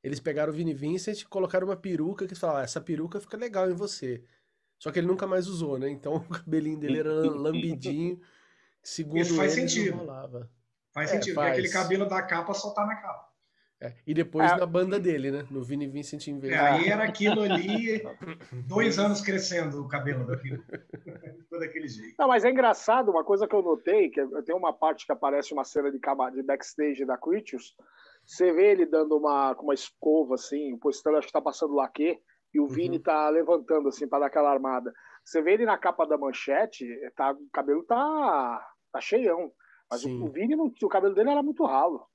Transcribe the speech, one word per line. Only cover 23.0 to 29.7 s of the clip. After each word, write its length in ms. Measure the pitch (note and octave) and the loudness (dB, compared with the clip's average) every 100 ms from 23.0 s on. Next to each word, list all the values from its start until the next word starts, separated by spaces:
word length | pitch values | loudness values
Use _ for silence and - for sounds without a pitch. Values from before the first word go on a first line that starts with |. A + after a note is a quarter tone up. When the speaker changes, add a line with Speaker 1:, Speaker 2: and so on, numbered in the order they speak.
| G#3+ | 4
Speaker 3:
uma 140 | E3 | 2
coisa 220 | D#3 G3 G#3 | 2 2 4
que 80 | |
eu 80 | G#3 | 2
notei, 460 | F3 D#3 - G#3 E3 | 2 0 4 4 4
que 120 | C#3+ | 2
eu 220 | C3 C#3+ | -2 -4
tenho 120 | C3 F3+ | -4 0
uma 140 | F3 | 0
parte 320 | - D#3+ D3+ | 0 0 0
que 80 | - | -4
aparece 400 | C#3+ C#3+ C#3+ C3+ | -2 0 0 -2
uma 120 | D3 | -6
cena 260 | B2 D3 C#3+ | -2 -2 -2
de 80 | C3+ | -2
cama-, 320 | - C#3 B2+ | -4 0 -2
de 120 | C3 | -2
backstage 640 | C3+ C#3 - - D3+ C3+ | -4 -4 -4 -2 -2 -2
da 140 | C3+ B2 | -4 -4
Creatures, 560 | D#3+ G3+ G#3+ B2 - _ _ _ - _ | -2 -4 -4 -12 -12 _ _ _ -20 _
você 260 | _ - F3+ | _ 2 4
vê 180 | E3 G3+ | 6 6
ele 140 | F#3+ D#3+ | 6 4
dando 300 | D#3 D3+ D3+ | 4 4 2
uma, 380 | D3 C#3+ C3+ | 4 4 2
com 100 | B2 | 0
uma 100 | D3 | -2